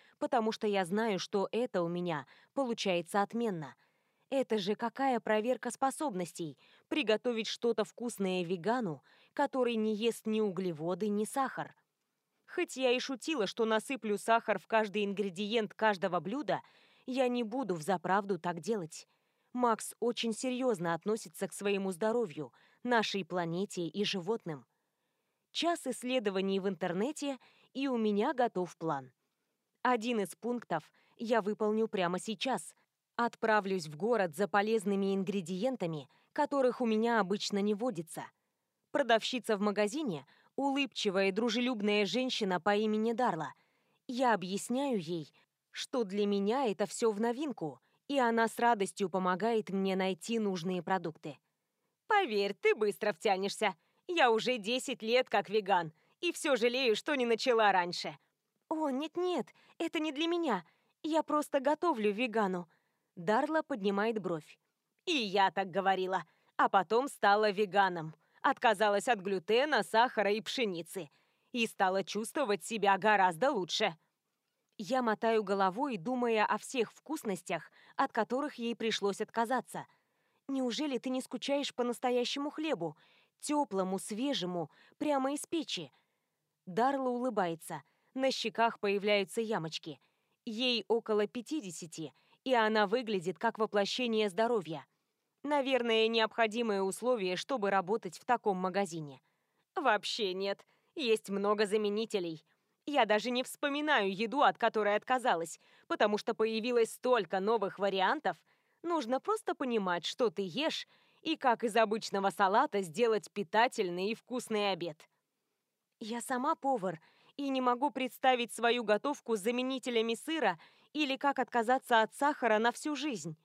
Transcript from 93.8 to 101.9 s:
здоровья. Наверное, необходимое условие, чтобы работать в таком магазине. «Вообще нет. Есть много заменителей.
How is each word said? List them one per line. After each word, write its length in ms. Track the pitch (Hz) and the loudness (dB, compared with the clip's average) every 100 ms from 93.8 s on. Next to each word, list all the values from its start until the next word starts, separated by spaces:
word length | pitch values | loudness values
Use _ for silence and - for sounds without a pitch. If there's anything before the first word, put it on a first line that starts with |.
| 196 - 247 220 208 | 0 0 0 0 0
здоровья. 580 | 175 226 233 156 151 - _ _ _ _ _ | 0 0 0 -2 -10 -12 _ _ _ _ _
Наверное, 640 | 285 294 269 262 240 226 220 | -2 0 2 2 4 4 4
необходимое 760 | 226 220 - 226 220 233 196 | 4 0 2 0 0 0 0
условие, 540 | 190 180 240 247 185 180 | 0 -2 -2 0 0 -4
чтобы 340 | - 269 196 | -4 -2 2
работать 480 | 196 180 220 185 - | 0 0 -4 -6 -10
в 60 | |
таком 320 | - 233 214 185 | -2 0 0 0
магазине. 640 | 185 185 190 165 147 131 _ _ _ _ _ - | 0 0 -2 -4 -10 -14 _ _ _ _ _ -2
«Вообще 580 | 269 208 - - 190 | 2 2 0 -4 -4
нет. 320 | 185 196 196 - _ _ - | -2 -4 -6 -10 _ _ 8
Есть 340 | 247 214 - | 8 8 2
много 360 | 196 202 208 214 | 0 4 4 4
заменителей. 800 | 214 208 | 4 2